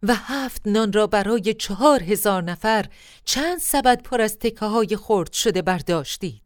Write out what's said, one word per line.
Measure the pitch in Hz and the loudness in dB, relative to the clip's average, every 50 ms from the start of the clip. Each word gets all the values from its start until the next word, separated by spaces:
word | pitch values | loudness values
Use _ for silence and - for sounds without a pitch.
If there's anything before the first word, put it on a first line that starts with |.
| - | 2
«و | 202 240 | 0 0
هفت | - - - 254 277 269 254 - - - | 0 0 -8 -6 -6 -6 -6 -8 -6 -4
نان | 208 202 220 226 214 196 | 0 2 2 2 2 2
را | 214 214 | 2 2
برای | 208 208 208 196 196 226 240 180 214 214 | 4 2 0 2 2 0 0 0 -2 -2
چهار | 214 - - 208 190 240 302 294 262 175 | -2 -4 -8 -4 2 4 4 4 4 2
هزار | 165 208 202 - 214 196 185 175 | 0 -2 0 2 0 0 0 -2
نفر | 175 175 165 - 220 220 220 196 - - - - - - - _ | -4 -8 -4 0 0 0 0 0 -4 -10 -20 -20 -20 -20 -16 _
چند | - - 247 285 330 359 339 | -4 -4 -2 -2 -2 -4 -4
سبد | - - - 285 233 254 247 247 - | -4 -2 0 2 4 4 2 2 0
پر | - - - | -4 -2 0
از | 226 214 214 - | 0 0 -2 -2
تکه‌های | - 233 226 - 214 214 208 233 226 180 208 | -4 -4 -2 -2 -4 -2 0 0 0 0 -2
خرد | 208 208 - 220 196 170 - - | -6 0 0 0 0 0 -2 -4
شده | - - 226 190 185 170 | -2 0 0 0 0 0
برداشتید؟» | 170 185 175 147 - 175 165 143 - - - - 180 117 107 _ | 0 -2 -2 0 -2 -2 -2 -2 -6 -8 -8 -8 -10 -10 -10 _